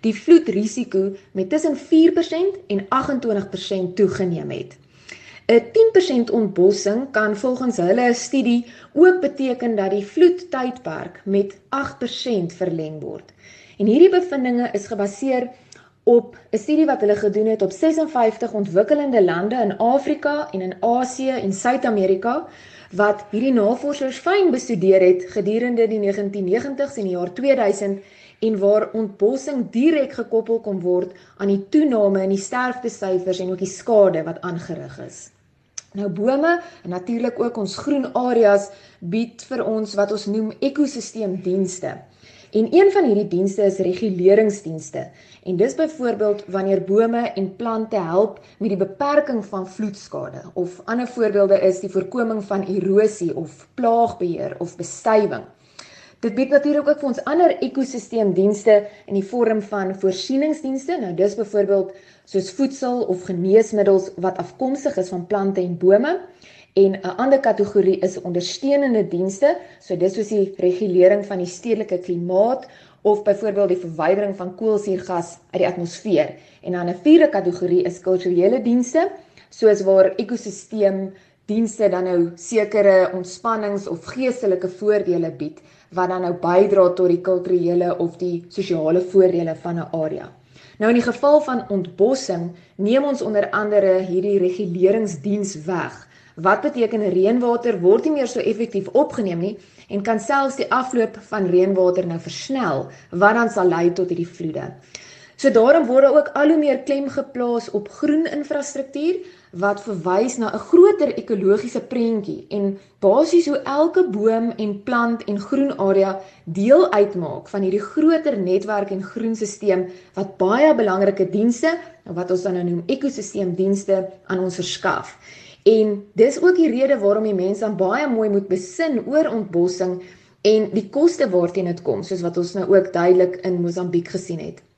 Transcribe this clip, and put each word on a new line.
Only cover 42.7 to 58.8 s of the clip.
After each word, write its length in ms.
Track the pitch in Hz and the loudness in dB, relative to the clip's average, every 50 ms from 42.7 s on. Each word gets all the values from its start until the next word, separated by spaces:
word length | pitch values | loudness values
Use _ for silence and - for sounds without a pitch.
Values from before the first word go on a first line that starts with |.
| - | 4
een 180 | 339 403 403 370 | 6 6 6 6
van 140 | 359 359 262 | 4 2 4
hierdie 200 | 208 202 208 - | 2 2 0 -2
dienste 340 | - 175 185 196 190 - 208 196 | -2 0 0 0 0 2 0 0
is 100 | 190 - 190 | 2 0 -2
reguleringsdienste. 1200 | 180 180 - - 214 185 175 175 185 196 208 220 214 202 - - 165 160 156 143 - - 135 127 - - _ - _ - _ _ | -2 -2 -2 -4 -4 -2 2 4 6 6 6 4 2 0 -4 -8 -10 -10 -10 -12 -12 -12 -12 -12 -12 -16 _ -20 _ -20 _ _
En 120 | - 185 | -6 0
dis 180 | 175 202 262 269 | 0 0 0 0
byvoorbeeld 680 | - 320 302 - - 254 240 226 202 214 208 208 208 - - | -2 -4 -4 -4 -6 -4 -4 -2 -2 0 -2 -2 -2 -6 -8
wanneer 340 | 180 196 190 196 196 190 170 165 | -6 -4 -2 0 0 0 0 0
bome 380 | 196 208 226 233 233 240 240 220 - | 2 2 2 2 0 -2 -4 -4 -4
en 140 | 196 196 185 190 | -6 -6 -6 -8
plante 440 | - 240 233 226 220 220 220 - 208 | -8 -6 -4 -4 -4 -4 -4 -4 -4
help 400 | 180 160 165 185 214 214 - - - - _ _ | -4 0 2 2 0 0 -2 -10 -20 -20 _ _
met 140 | 202 226 202 | -4 -4 -2
die 80 | 180 | -2
beperking 640 | 190 190 - - 285 285 285 302 294 294 254 226 196 | -4 -6 -4 -6 -4 0 0 0 0 0 -6 -6 -6
van 240 | - - 190 185 185 | -8 -10 -10 -10 -10
vloedskade, 760 | - - 214 208 196 - - - - 147 139 - 135 131 - - - | -10 -8 -8 -8 -8 -12 -18 -14 -12 -12 -12 -12 -14 -16 -18 -12 -8
of 260 | - 180 180 180 - - | -6 -6 -6 -8 -14 -10
ander 240 | - 226 240 247 233 | -6 -6 -4 -4 -6
voorbeelde 520 | - - 233 214 196 202 196 196 196 190 | -4 -2 -2 0 2 2 4 4 4 4
is 200 | - 190 185 185 | 4 4 2 2
die 120 | - 196 - | -4 -4 -4
voorkoming 500 | 190 185 - - 254 233 226 220 214 196 | -4 -4 -4 -4 -4 -4 -2 -2 -6 -4
van 220 | - 202 196 190 | -4 -4 -4 -4
erosie 720 | - 185 185 175 190 190 202 214 214 208 - 180 170 131 | -4 -4 -4 0 2 4 4 4 2 0 -2 -6 -6 -4
of 300 | - 165 156 - - - _ _ | -6 -8 -10 -12 -20 -20 _ _
plaagbeheer 840 | - 247 233 226 233 233 226 - - 180 180 170 151 - - - - | -2 0 0 2 2 2 0 0 -4 -4 -4 -4 -4 -6 -8 -8 -8
of 180 | 175 165 - | -10 -12 -10
bestuiving. 680 | - 175 - - - - 233 220 214 208 180 143 113 - - _ _ _ _ _ _ - - - - - - _ _ - | -12 -12 -12 -12 -6 -2 2 2 4 2 2 -2 -6 -10 -14 _ _ _ _ _ _ -20 -20 -20 -20 -20 -20 _ _ -6
Dit 140 | 233 202 220 | -4 -2 -2
bied 140 | 262 262 277 | -2 2 2
natuurlik 320 | 285 285 294 294 294 285 | 2 2 4 0 0 2
ook 140 | 277 294 294 | 2 0 0
vir 80 | - 277 | 0 -4
ons 160 | 233 - - | -4 -4 -4
ander 260 | 254 294 339 359 330 269 - - | -2 0 4 4 2 2 0 -4
ekosisteemdienste 1080 | 254 - 269 262 - - 247 - - - 226 220 202 180 175 190 202 208 202 - 226 214 208 | -4 -2 -4 -4 -4 -6 -12 -12 -6 -2 0 0 0 2 2 2 2 0 0 4 4 4 4